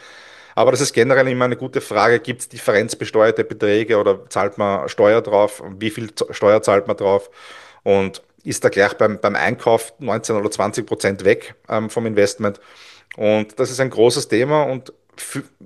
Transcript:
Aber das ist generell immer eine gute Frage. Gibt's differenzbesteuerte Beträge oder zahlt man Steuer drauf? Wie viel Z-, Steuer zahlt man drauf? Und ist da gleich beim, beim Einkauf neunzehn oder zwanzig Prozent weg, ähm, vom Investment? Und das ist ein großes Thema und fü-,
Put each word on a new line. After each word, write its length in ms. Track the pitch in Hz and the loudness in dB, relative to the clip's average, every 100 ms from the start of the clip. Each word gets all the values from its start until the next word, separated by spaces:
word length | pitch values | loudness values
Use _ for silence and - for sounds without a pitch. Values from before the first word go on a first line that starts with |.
| - - - - - | -20 -20 -20 -20 -8
Aber 160 | - 123 | 0 2
das 120 | 127 | 2
ist 100 | 139 | 0
generell 340 | 117 123 131 131 | 2 2 4 2
immer 180 | 123 123 | 0 -2
eine 100 | 120 | -2
gute 240 | 127 135 | -6 -6
Frage. 400 | - 104 110 117 | -4 0 2 2
Gibt's 260 | - 120 - | -2 -10 -12
differenzbesteuerte 920 | 120 - 104 117 - 107 110 110 110 | -10 0 0 0 -6 -2 2 2 2
Beträge 540 | 110 110 107 104 110 107 | -4 -2 0 0 2 2
oder 320 | 101 95 - | 2 0 -2
zahlt 300 | 101 101 - | -4 -4 -2
man 280 | 101 98 69 | -2 -2 -4
Steuer 320 | - 104 113 | 2 4 4
drauf? 400 | 113 101 104 - 90 95 | 2 2 2 -2 -16 -8
Wie 100 | 110 | -8
viel 260 | 117 113 | -6 -10
Z-, 140 | - - | -8 -8
Steuer 280 | - 104 107 | 0 4 4
zahlt 260 | 110 101 104 | 4 0 0
man 100 | 104 | -2
drauf? 320 | 101 98 - - - - - _ | 0 0 -2 -20 -20 -20 -20 _
Und 380 | 101 98 95 - _ _ | 0 2 0 -6 _ _
ist 180 | - - | -10 -2
da 60 | 123 | 0
gleich 240 | 98 104 - | 2 0 2
beim, 200 | 110 101 | -2 0
beim 160 | 104 | -2
Einkauf 600 | 98 87 123 120 113 - - | 0 -2 -2 0 0 0 -12
neunzehn 380 | 127 110 - 107 | -6 -4 -2 -2
oder 140 | 104 | -2
zwanzig 340 | - 101 120 | -2 -4 -4
Prozent 400 | 104 110 101 95 | -8 -2 -2 0
weg, 300 | 95 117 - - - | 0 0 -2 -18 -6
ähm, 180 | 110 110 | -4 -4
vom 160 | 120 | -4
Investment? 560 | 113 104 104 - 104 101 _ - - - - - | -2 0 0 0 -6 -6 _ -20 -20 -20 -20 -4
Und 420 | 107 107 107 - | 0 0 0 -4
das 120 | 127 | -4
ist 100 | 127 | -2
ein 100 | 131 | -2
großes 380 | 107 120 139 - | 4 4 4 -2
Thema 360 | 107 135 151 | 0 2 0
und 280 | 131 131 - - _ - | 0 -4 -10 -20 _ -20
fü-, 260 | - 139 - _ | -12 -12 -12 _